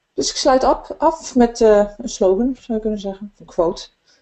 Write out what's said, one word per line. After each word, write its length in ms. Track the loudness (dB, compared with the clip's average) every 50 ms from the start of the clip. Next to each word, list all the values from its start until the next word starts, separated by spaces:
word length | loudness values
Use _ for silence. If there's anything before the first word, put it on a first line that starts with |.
| _ _ _
Dus 160 | -6 -6 -4
ik 60 | -4
sluit 280 | -2 2 2 2 4 2
af, 260 | 2 0 -2 -4 -12 -6 -2
af 360 | 0 0 0 -2 -6 -2 2
met, 260 | 2 2 2 2 4
eh, 300 | 4 6 6 4 2 0 -4
een 120 | -10 -12 -10
slogan, 480 | -4 0 2 2 2 2 0 -2 -4 -6
zou 140 | -8 -8 -6
je 60 | -4
kunnen 200 | -4 -4 -6 -6
zeggen, 320 | -6 -10 -10 -12 -14 -18 -18 _
een 80 | -20
quote. 420 | -8 -4 -2 -2 -2 -4 -6 -12 -18 _ _ _ _ _ _